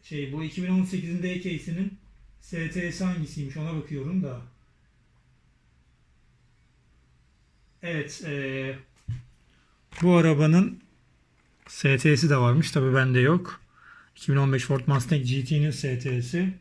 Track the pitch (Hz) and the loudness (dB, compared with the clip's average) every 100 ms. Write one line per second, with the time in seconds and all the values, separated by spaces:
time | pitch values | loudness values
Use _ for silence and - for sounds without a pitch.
0 | - 151 135 147 160 - 180 185 - 180 | -12 -10 -8 -8 -8 -6 0 0 0 -4
1 | 165 175 180 180 180 160 - 165 202 - | -4 -4 -4 -4 -6 -8 -6 -6 -6 -8
2 | - - - _ - 165 160 180 175 - | -20 -20 -20 _ -12 -8 -6 -6 -6 -4
3 | 185 170 147 151 139 156 160 156 - 147 | -4 -4 -6 -8 -8 -8 -6 -6 -6 -8
4 | 139 185 143 123 - _ _ _ _ _ | -4 -2 -4 -8 -14 _ _ _ _ _
5 | _ _ _ _ _ _ _ _ _ _ | _ _ _ _ _ _ _ _ _ _
6 | _ _ _ _ _ _ _ _ _ _ | _ _ _ _ _ _ _ _ _ _
7 | _ _ _ _ _ _ _ _ 170 160 | _ _ _ _ _ _ _ _ -6 -6
8 | 143 - 165 143 135 135 135 131 - _ | -6 -10 -8 -6 -6 -6 -8 -10 -16 _
9 | - - - _ _ _ _ _ _ - | -12 -12 -12 _ _ _ _ _ _ 0
10 | 175 175 160 147 156 170 196 - _ _ | 4 6 6 4 6 6 4 -2 _ _
11 | _ _ _ _ _ _ - - 143 135 | _ _ _ _ _ _ -20 -2 2 4
12 | 156 143 160 135 120 123 151 156 131 131 | 4 4 4 4 4 4 2 0 2 2
13 | 131 127 131 180 180 - _ _ - - | 4 4 4 4 0 -14 _ _ -20 -20
14 | _ - - 139 139 131 - 135 135 139 | _ -8 0 2 4 2 0 -2 2 0
15 | - 156 123 135 123 151 151 - 139 123 | 2 0 0 -2 0 0 0 -2 -4 -4
16 | 135 123 120 170 190 190 | -2 -4 -2 -2 -2 -4